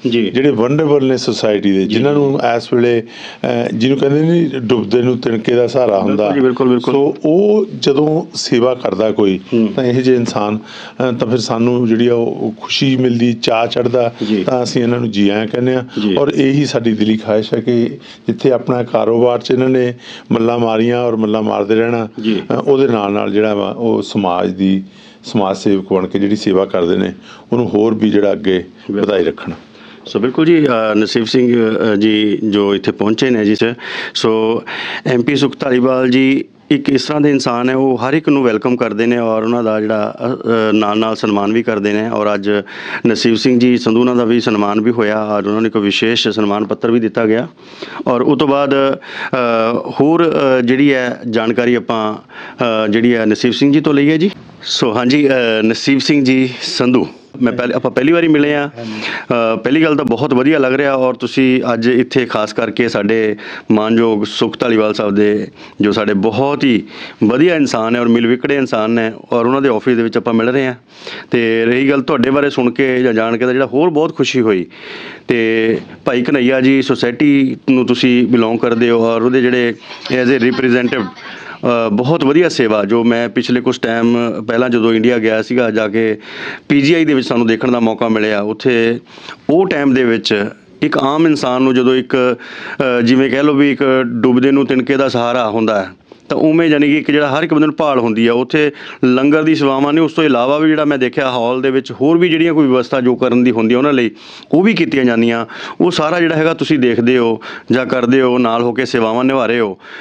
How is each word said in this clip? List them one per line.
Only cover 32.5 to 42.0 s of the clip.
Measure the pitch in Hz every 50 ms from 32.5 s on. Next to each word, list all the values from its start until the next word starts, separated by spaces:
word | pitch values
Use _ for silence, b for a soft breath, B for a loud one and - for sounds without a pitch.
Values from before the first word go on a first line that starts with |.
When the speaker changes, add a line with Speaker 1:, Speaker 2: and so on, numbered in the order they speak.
| 98 104 101 101 101
Speaker 1:
ਇੱਥੇ | 95 - -
ਪਹੁੰਚੇ | 98 - 104 104 110 - 139 131
ਨੇ | 123 110 107
ਜੀ | 101 107
ਸਰ। | 104 113 117 120 B B B B B B B B
ਸੋ | - - 113 110 110 110 110 117 - - B B B B B B B B
ਐਮ | 165 127 120
ਪੀ | 170 147 143
ਸੁਖ | 135 143 131 - -
ਧਾਲੀਵਾਲ | 151 139 127 123 123 131 127 127 131 127
ਜੀ | 123 131 131 131 135 - - - - - - -
ਇੱਕ | 147 139 143 147
ਇਸ | 139 127 -
ਤਰ੍ਹਾਂ | - 151 151
ਦੇ | 147 147
ਇਨਸਾਨ | 143 131 127 135 120 120 123 131
ਹੈ, | 131
ਉਹ | 131 135 135 127 113
ਹਰ | 117 131 143
ਇੱਕ | 160 151 165
ਨੂੰ | 143 139
ਵੈਲਕਮ | 131 120 110 104 - 127 123
ਕਰਦੇ | 117 120 113 104 104 117
ਨੇ | 117 120 120
ਔਰ | 117 113 110 110
ਉਹਨਾਂ | 110 113 117 120
ਦਾ | 117 110 107 107
ਜਿਹੜਾ, | 107 107 110 107 104 110 - -
ਅ, | 123 120 135
ਅ, | - - 113 117 113 110 107
ਨਾਲ | 104 107 104 101 104 110
ਨਾਲ | 110 110 110
ਸਨਮਾਨ | - - 107 101 101 101 101
ਵੀ | 107 117
ਕਰਦੇ | 113 117 110 104 98 104
ਨੇ। | 104 107